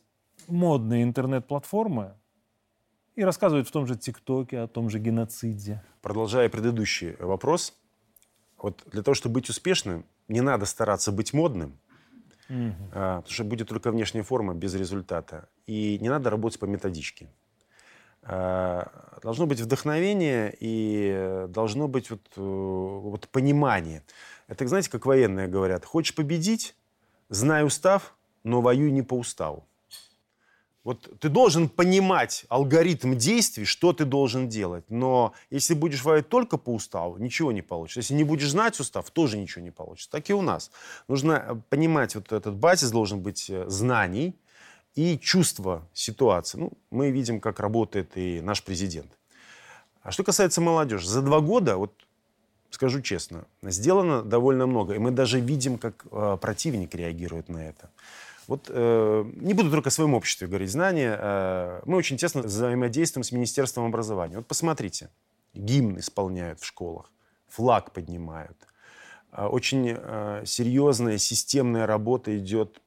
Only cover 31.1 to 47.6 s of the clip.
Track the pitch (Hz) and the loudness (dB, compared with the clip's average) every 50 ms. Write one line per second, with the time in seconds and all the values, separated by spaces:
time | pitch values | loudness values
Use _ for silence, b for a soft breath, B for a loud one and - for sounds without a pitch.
31.1 | - - - 156 139 233 254 208 147 170 165 - - - 180 180 190 196 190 190 | -12 -4 -2 2 6 6 8 8 8 6 2 2 2 2 4 6 6 6 6 6
32.1 | 185 151 120 - - - - - 117 131 139 131 151 165 165 185 165 123 - 131 | 4 4 2 0 -2 -8 -6 -2 0 2 2 6 6 6 6 6 2 2 2 0
33.1 | 131 120 117 165 226 233 - - - 110 104 - - - 165 180 170 - 156 131 | 0 2 2 2 4 4 2 0 -2 -4 -4 -2 0 2 4 2 4 4 0 0
34.1 | 135 139 139 123 113 131 131 120 110 110 98 87 87 87 - - 110 120 127 131 | 2 2 2 2 2 0 -2 -2 -2 -2 -2 -2 -4 -6 -8 -6 -4 -2 2 4
35.1 | 127 123 117 107 B B B B 131 139 - - 170 147 156 170 143 131 123 156 | 4 4 4 2 B B B B -4 -4 0 0 2 2 0 0 -2 0 2 4
36.1 | 156 151 147 - 240 254 240 240 - 131 - 123 117 107 - - - 90 82 87 | 4 4 4 4 2 2 2 2 -2 -4 -2 -4 -4 -4 -6 -6 -6 -6 -6 -6
37.1 | 87 95 117 120 - - 165 139 110 98 - - 90 82 82 80 - 123 110 - | -6 -6 -6 -6 -2 0 0 0 0 -2 -4 -6 -8 -8 -8 -8 -8 -8 -4 -2
38.1 | 139 147 156 143 160 139 147 143 139 196 220 233 220 - 98 - - 98 - - | 2 2 2 2 2 0 0 0 2 2 2 2 0 -2 -6 -6 -6 -8 -8 -4
39.1 | - 170 165 127 104 104 98 - - 87 87 85 - - 85 85 85 - - - | 0 0 2 2 0 -2 -6 -8 -10 -12 -14 -14 -14 -14 -16 -16 -14 -18 -14 -10
40.1 | - 156 151 - 202 302 - 139 90 78 - - B B B B B B B - | -10 -8 -2 0 0 2 2 0 0 -2 -4 -10 B B B B B B B -2
41.1 | 139 135 135 160 160 131 - 113 120 113 - _ 143 143 160 165 160 147 123 104 | -2 0 2 2 2 2 0 -4 -8 -8 -4 _ 0 2 4 4 4 2 2 0
42.1 | - 107 95 - 110 104 - 107 101 98 135 170 185 165 147 120 110 117 110 95 | -2 -8 -6 -4 -4 -4 -2 -4 -2 2 4 4 6 4 4 2 2 2 2 2
43.1 | 104 98 90 101 - - - - 98 92 90 92 98 98 110 127 123 113 98 87 | -2 -4 -6 -6 -8 -8 -10 -8 -8 -8 -6 -4 -2 0 2 2 4 4 2 2
44.1 | 90 110 156 185 180 - b b b b b b b b b _ _ 139 156 175 | 0 -2 -4 -4 -6 -10 b b b b b b b b b _ _ 0 0 2
45.1 | 165 127 - - - 190 160 - - - 95 95 90 82 82 - _ - - - | 0 0 0 2 4 4 4 4 0 -2 -4 -4 -4 -4 -8 -12 _ -6 -6 -6
46.1 | 107 - 131 113 92 87 85 - - - 165 - - - _ _ - 120 143 139 | 0 4 4 4 4 4 2 -4 -6 -6 -8 -8 -8 -14 _ _ -2 0 0 2
47.1 | 127 139 127 113 117 104 - 110 - - | 2 0 0 -2 -2 -2 -4 -4 -4 -2